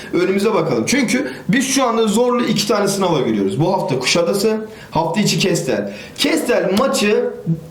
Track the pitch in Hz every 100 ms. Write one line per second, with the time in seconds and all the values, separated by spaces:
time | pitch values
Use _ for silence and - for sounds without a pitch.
0 | - 170 180 196 220 196 160 117 107 277
1 | 240 254 285 - - 226 269 269 254 226
2 | 226 202 247 240 240 - - 214 196 196
3 | 185 151 120 104 98 123 170 190 - 127
4 | - 175 170 196 220 220 - - - 151
5 | 165 196 170 165 190 160 131 101 104 -
6 | - - 294 330 - 208 175 196 269 -
7 | 208 233 240 - - 160 -